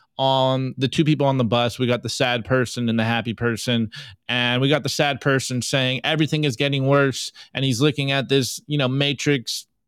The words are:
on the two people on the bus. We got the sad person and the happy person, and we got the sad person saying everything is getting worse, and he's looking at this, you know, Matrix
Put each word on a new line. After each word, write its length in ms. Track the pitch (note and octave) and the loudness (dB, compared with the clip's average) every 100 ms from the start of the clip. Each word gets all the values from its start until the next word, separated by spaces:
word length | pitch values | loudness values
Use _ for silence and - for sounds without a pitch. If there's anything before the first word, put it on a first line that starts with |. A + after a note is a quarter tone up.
| _ - | _ 0
on 580 | C3+ C3 C3 C3 C3 B2+ | 2 4 2 0 -2 -2
the 120 | C3+ | -2
two 160 | - | 2
people 220 | D3+ C#3+ C#3 | 2 2 2
on 120 | C3 | 2
the 60 | |
bus. 340 | A2+ A#2+ A#2+ - | 2 2 0 0
We 80 | B2 | 0
got 160 | A#2+ | 0
the 60 | A2+ | -2
sad 360 | - B2+ B2 | -2 0 0
person 440 | G#2+ C3 A#2 B2+ A#2 | 0 0 0 -2 -2
and 100 | A2+ | 0
the 60 | |
happy 300 | A2+ A#2 A2+ | 0 -2 -2
person, 560 | G2+ A#2+ A2 - A#2 A2 - - - - | -2 -2 -2 -2 0 -2 -6 -18 -14 -4
and 320 | B2 B2 B2 | -2 0 2
we 80 | C#3 | 2
got 160 | D3 | 0
the 40 | C3+ | 0
sad 320 | - D3 C3 | 0 -2 0
person 420 | C#3+ C3 - B2+ | 0 0 0 -4
saying 400 | - C#3 B2+ C3 | -2 0 0 -2
everything 400 | C#3+ D#3 D#3 D#3 | -2 0 0 0
is 100 | D3 | -2
getting 320 | A#2+ C#3 C#3 C3+ | 0 0 0 4
worse, 460 | C#3+ C3+ B2+ - - - | 4 4 0 -8 -12 -12
and 100 | C3 | -4
he's 160 | C3+ A#2 | -2 2
looking 320 | D3+ C#3+ C#3 | 2 2 0
at 160 | C#3 A#2+ | -2 2
this, 320 | C#3 A#2 - - | 2 0 -6 -4
you 120 | D3 | -2
know, 100 | B2+ | 0
Matrix 800 | C3+ C#3+ C#3 D3 C#3 - - - _ | 0 0 0 0 0 -2 -8 -12 _